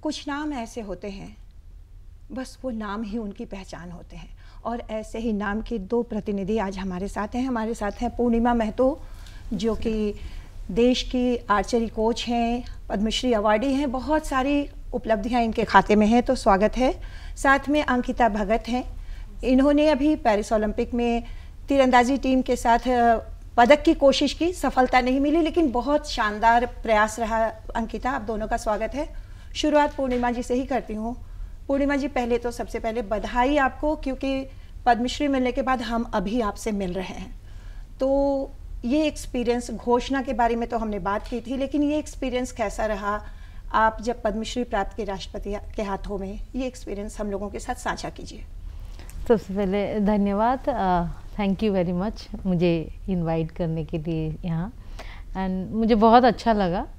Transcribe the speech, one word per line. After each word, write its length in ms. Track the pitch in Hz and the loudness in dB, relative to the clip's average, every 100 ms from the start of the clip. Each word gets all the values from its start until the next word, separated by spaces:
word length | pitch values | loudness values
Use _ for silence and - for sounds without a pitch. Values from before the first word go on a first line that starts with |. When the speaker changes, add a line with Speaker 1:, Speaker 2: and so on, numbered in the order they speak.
Speaker 1:
कुछ 260 | 311 - - | -6 -6 -6
नाम 240 | 285 302 | -6 -4
ऐसे 280 | 285 226 - | -6 -8 -10
होते 280 | 208 180 208 | -10 -8 -10
हैं, 280 | 196 160 - - - - - - - - - - | -10 -14 -16 -20 -20 -20 -20 -20 -20 -20 -20 -14
बस 260 | 247 254 - | -10 -10 -10
वो 60 | 262 | -8
नाम 320 | 226 214 202 | -6 -6 -6
ही 160 | 226 226 | -6 -6
उनकी 260 | 208 196 | -8 -10
पहचान 460 | 233 190 185 151 175 | -12 -12 -12 -14 -14
होते 260 | 170 - - | -14 -16 -18
हैं, 140 | - - - - | -16 -18 -18 -10
और 180 | - 233 - | -6 -6 -4
ऐसे 280 | 220 214 226 | -8 -6 -4
ही 140 | 233 | -2
नाम 280 | 208 202 208 | -2 -2 -4
के 180 | 220 233 | -4 -6
दो 240 | 190 240 | -2 -2
प्रतिनिधि 560 | 233 220 208 202 185 220 | -2 -4 -4 -4 -2 -2
आज 200 | 196 196 | -2 -4
हमारे 300 | 190 180 196 | -6 -6 -6
साथ 260 | - 208 | -6 -4
हैं। 80 | 247 | -2
हमारे 320 | 262 240 220 | -2 -2 -2
साथ 280 | 226 208 202 | -4 -4 -2
हैं 140 | 240 233 | -4 0
पूर्णिमा 380 | 240 233 240 | 2 4 4
महतो, 460 | 240 220 - 262 320 - - - - - | 2 0 2 2 2 -8 -14 -14 -14 -6
जो 220 | 202 220 | -2 0
कि 400 | 214 233 220 208 208 - - - - - | 0 0 0 -2 -4 -10 -10 -14 -14 -6
देश 320 | 180 240 247 | 4 4 4
की 340 | - 254 247 240 - | 0 0 2 0 2
आर्चरी 380 | 311 196 240 226 | 2 2 0 0
कोच 360 | - 220 233 - | 0 0 0 -2
हैं, 360 | 240 233 240 254 - - | 0 0 -2 -6 -12 -6
पद्मश्री 440 | 214 214 - 254 | -2 0 0 2
अवार्डी 400 | 226 208 214 269 | 2 4 4 2
हैं, 200 | 269 285 | 0 0
बहुत 340 | 254 247 311 302 | -2 0 0 2
सारी 420 | 277 262 285 285 - - | 0 2 2 0 -8 -8
उपलब्धियां 480 | 247 - 220 220 247 | -6 0 0 2 2
इनके 220 | 226 220 | 2 0
खाते 320 | 214 190 - 214 | 6 6 8 6
में 100 | 214 | 8
हैं, 160 | 240 | 6
तो 120 | 247 | 4
स्वागत 420 | 254 - 190 214 226 | 2 4 4 4 4
है। 240 | 254 359 - - - - | 0 0 -8 -12 -12 -2
साथ 320 | 277 269 269 | 4 4 4
में 160 | 302 | 0
अंकिता 440 | 294 247 240 254 240 | 2 0 0 2 2
भगत 360 | 208 196 226 226 | 2 0 0 0
हैं, 280 | 247 - - - - - - | -4 -4 -10 -10 -10 -10 -6
इन्होंने 440 | - 254 277 294 302 | 2 6 6 6 6
अभी 280 | 294 294 311 | 6 4 2
पेरिस 360 | 247 208 214 | 2 2 2
ओलंपिक 420 | 220 214 208 233 | 0 0 0 -2
में 300 | 240 240 233 - - - - - | 0 0 0 -2 -12 -14 -16 0
तीरंदाजी 480 | 277 262 247 240 269 | 4 8 8 6 4
टीम 260 | 262 262 | 2 2
के 140 | 254 247 | 2 0
साथ, 220 | 247 233 247 | 4 4 4
अ, 300 | 247 233 226 - - - - | 4 6 4 0 -14 -6 4
पदक 240 | 240 294 | 8 8
की 120 | 330 | 6
कोशिश 380 | 330 277 269 285 | 6 6 6 2
की, 200 | - 330 | 0 -2
सफलता 480 | 370 277 254 254 254 | 0 0 2 4 4
नहीं 200 | 247 262 | 4 2
मिली, 220 | 277 311 | 4 4
लेकिन 300 | 320 320 320 | 2 2 2
बहुत 380 | 240 240 294 294 | 2 0 0 0
शानदार 560 | - 214 208 226 233 247 | -2 -2 2 6 6 2
प्रयास 540 | - - 214 214 214 | -4 2 4 4 0
रहा। 320 | 226 226 226 - - - | -2 0 0 -2 -8 -6
अंकिता, 340 | 226 226 247 | -4 -4 -4
आप 120 | 269 | -4
दोनों 260 | 214 220 220 | -4 -4 -2
का 80 | 226 | -2
स्वागत 380 | 226 208 220 | 0 -2 -2
है। 140 | 254 320 - - - - | -4 -6 -8 -14 -14 -12
शुरुआत 400 | - 302 294 294 | -2 4 4 4
पूर्णिमा 360 | 294 269 247 240 | 2 -2 0 0
जी 120 | 240 | -2
से 120 | 247 | -2
ही 100 | 247 | -2
करती 300 | 262 254 220 | 0 -2 -4
हूँ। 220 | 214 220 247 - - - - - | -8 -6 -8 -12 -12 -12 -12 -2
पूर्णिमा 280 | 277 277 285 | 0 2 0
जी, 120 | 277 | 0
पहले 300 | 269 240 240 | -2 0 0
तो 120 | 240 | -2
सबसे 280 | 233 220 233 | -6 -8 -6
पहले 240 | 226 220 | -4 -4
बधाई 540 | 208 214 208 233 254 294 | -2 -4 -2 2 4 4
आपको, 400 | 269 - 302 302 | 2 0 -2 -2
क्योंकि 500 | 277 262 269 269 269 - - - - | -2 -4 -2 -4 -6 -12 -16 -4 2
पद्मश्री 420 | 233 247 - 294 | 2 2 0 0
मिलने 240 | 269 254 | 2 0
के 100 | 240 | 0
बाद 200 | 247 262 | 0 0
हम 200 | 226 233 | 0 -2
अभी 380 | 233 220 190 240 | -2 -2 -2 -2
आपसे 320 | 214 202 - | -2 -4 -4
मिल 200 | 202 190 | -4 -2
रहे 140 | 180 185 | -4 -6
हैं, 280 | - 185 - - - - - - - | -10 -12 -14 -14 -14 -14 -14 -14 -4
तो 500 | 262 277 277 277 269 - - - | 0 2 2 0 -4 -10 -12 -8
ये 220 | 240 294 311 | 0 2 2
एक्सपीरियंस, 640 | 294 - 254 233 240 240 | -2 -6 -4 0 0 -2
घोषणा 520 | 220 - 240 247 269 | -8 0 0 2 -2
के 100 | 262 | -2
बारे 240 | 233 233 233 | 0 2 2
में 120 | 233 | -2
तो 100 | 233 | -2
हमने 200 | 220 208 | -2 -4
बात 280 | 185 208 - | -2 -4 -4
की 140 | 247 | -8
थी, 160 | 226 262 | -6 -4
लेकिन 260 | 269 294 | -2 0
ये 160 | 294 302 | 2 0
एक्सपीरियंस 540 | 294 - 262 247 254 | -4 -6 -4 -2 -4
कैसा 340 | - 208 - 220 | -4 -4 -2 -4
रहा? 380 | 208 202 208 - - - - - | -2 -2 -4 -6 -14 -14 -14 -4
आप 260 | - 220 220 | 2 2 2
जब 200 | 214 226 | -6 -2
पद्मश्री 420 | 214 202 220 - | -2 -2 -4 -4
प्राप्त 320 | 240 214 196 - | -2 -2 -2 -4
की 80 | |
राष्ट्रपति 500 | 202 190 - 208 202 202 - - | -6 -6 -8 -8 -6 -6 -8 -6
के 60 | |
हाथों 360 | 202 196 - 202 | -4 -4 -4 -6
में, 220 | 190 208 - 247 | -6 -8 -8 -4
ये 100 | 262 | -6
एक्सपीरियंस 540 | 254 - 202 208 - | -6 -10 -8 -8 -6
हम 100 | 208 | -4
लोगों 180 | 196 202 | -4 -6
के 100 | 196 | -8
साथ 160 | - | -8
साझा 360 | 247 - 170 - | -6 -4 -4 -6
कीजिए। 340 | - - - - - - - - - - - - | -10 -14 -14 -14 -12 -12 -12 -12 -12 -12 -10 2
Speaker 2:
सबसे 260 | 226 - | 2 2
पहले 460 | 190 202 202 196 214 | -2 0 0 0 0
धन्यवाद, 580 | 202 214 202 202 220 262 - | 2 2 2 2 2 0 -2
अ, 380 | 240 190 180 170 - - - | -2 2 2 0 -6 -12 -4
thank 200 | 202 190 | -2 0
you 120 | 220 | 0
very 300 | 196 175 180 | 2 0 0
much 440 | 202 - - - 196 | -2 -6 -12 -8 -2
मुझे 480 | 180 175 165 156 - - | 2 4 2 -2 -10 -4
इनवाइट 420 | 185 165 165 165 | -2 0 0 -2
करने 340 | - 170 160 | -4 -4 -2
के 140 | 151 170 | -4 -6
लिए 380 | 156 160 156 156 | -4 -4 -4 -4
यहाँ, 280 | 180 165 180 - - - - - - | -4 -2 -4 -8 -14 -12 -12 -12 -10
and 420 | 190 190 185 185 | -4 -2 -2 -4
मुझे 220 | 220 220 | 0 4
बहुत 300 | 226 220 233 | 6 10 10
अच्छा 280 | 247 208 - | 8 4 2
लगा। 340 | 214 190 180 277 | 2 2 0 -4